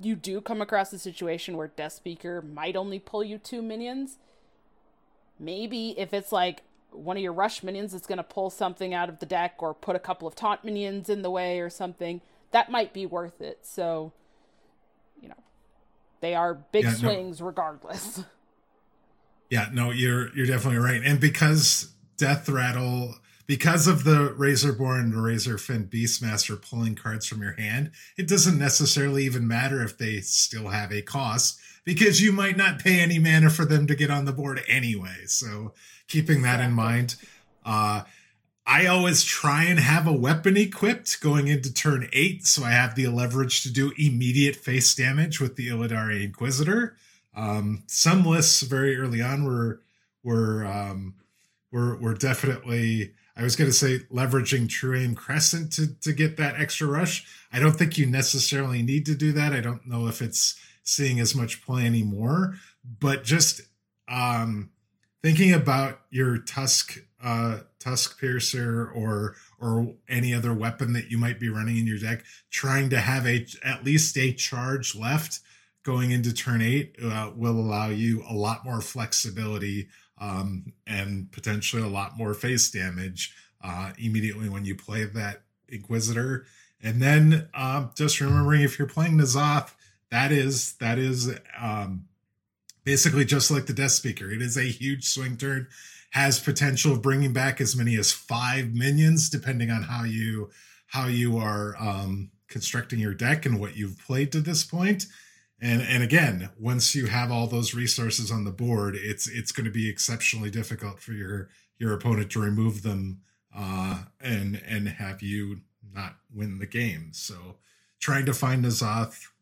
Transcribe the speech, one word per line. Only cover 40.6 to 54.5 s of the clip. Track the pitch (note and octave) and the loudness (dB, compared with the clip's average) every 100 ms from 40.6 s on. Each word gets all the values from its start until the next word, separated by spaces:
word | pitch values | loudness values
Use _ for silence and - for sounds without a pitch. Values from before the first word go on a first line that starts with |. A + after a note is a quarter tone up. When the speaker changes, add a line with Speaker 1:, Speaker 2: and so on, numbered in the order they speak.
| G3+ - G#3 A#3+ - - | 4 2 0 0 -2 0
Speaker 2:
going | D3+ D3 C#3 | 2 2 4
into | D3 B2+ | 2 0
turn | - D3+ C3+ B2 | 0 2 0 0
eight, | C3+ F#3 F#3 - | 2 2 2 2
so | - | 2
I | A#2+ | 4
have | A#2+ B2 A#2 | 4 4 2
the | B2+ | 0
leverage | A#2+ A#2+ C3 C3 - | 2 0 0 0 0
to | C3 | 0
do | B2+ C#3 D3 | 0 0 2
immediate | D3 B2 B2 C3+ C#3+ C#3 | 2 4 2 4 4 2
face | - A#2 - | -2 2 4
damage | - B2+ C#3+ D#3+ D3+ | 4 2 2 2 0
with | B2+ | -4
the | - A#2+ | -4 -6
Illidari | A2+ A#2 A2+ A2 G#2 | -2 -2 -2 -2 -2
Inquisitor. | G2+ - A#2+ C3 D#3 A3 A#3 - _ _ _ G#2+ | -4 -4 -2 0 2 2 0 -6 _ _ _ -8
Um, | G#2+ G#2+ G#2 G#2 - | -4 -2 -2 -4 -4
some | - D#3+ F#3 | 2 4 6
lists | E3 D#3 - - | 6 6 4 4
very | C3 C3 C3+ C3 | 2 0 2 0
early | C3 A#2 | 0 0
on | B2 C#3 | 0 0
were, | C#3 B2 A#2 A2 _ _ _ _ | 0 0 0 -4 _ _ _ _
were, | A#2+ A2+ A2 A2 | 0 2 2 0
um, | G2+ G2+ G2 F#2+ F#2+ - _ _ _ _ _ | -2 -4 -4 -6 -10 -14 _ _ _ _ _
were, | A#2+ A#2+ A2+ | -2 -2 -2
were | A2+ | -2
definitely | G#2 C3+ B2 C3 A#2+ B2 A#2 A2+ A2 G2 _ _ - | 0 0 0 0 -2 -2 0 0 0 -2 _ _ -4
I | |
was | B2 A#2 | -2 4
gonna | C#3 | 4
say | B2 C3+ B2+ - | 4 4 0 -2
leveraging | B2+ C3 C3+ A#2 | -2 2 2 2